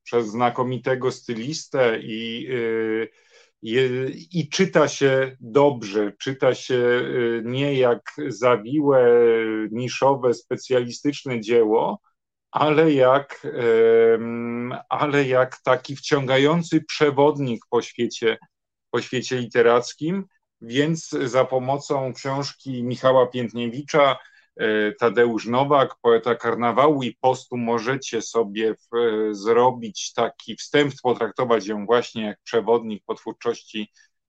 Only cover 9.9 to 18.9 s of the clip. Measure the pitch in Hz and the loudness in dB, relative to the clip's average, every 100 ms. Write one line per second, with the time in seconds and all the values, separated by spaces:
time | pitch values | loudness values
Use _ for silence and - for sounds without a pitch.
9.9 | - 135 135 127 117 - 120 - 127 120 | 0 2 2 0 -2 -6 -8 -2 -2 -2
10.9 | 113 143 139 135 120 104 120 107 113 165 | -4 -6 -4 -6 -6 0 2 4 2 0
11.9 | 208 _ _ _ _ _ - 151 151 160 | -4 _ _ _ _ _ 0 2 4 4
12.9 | 139 127 139 139 - 139 131 117 113 113 | 6 6 4 0 -12 -10 -2 2 4 6
13.9 | 113 113 113 117 117 117 120 123 123 - | 6 6 4 0 -6 -6 -6 -8 -10 -6
14.9 | 120 147 143 131 127 127 - 131 127 - | -2 0 0 2 2 0 -2 0 0 -2
15.9 | 135 - 143 127 135 143 170 165 160 156 | -10 -2 0 2 2 4 2 0 -2 -2
16.9 | - 147 139 143 143 131 110 _ 117 - | 0 0 4 2 2 -2 -6 _ -2 -2
17.9 | - 117 - 113 113 _ _ _ _ _ | -4 -4 -2 -2 -2 _ _ _ _ _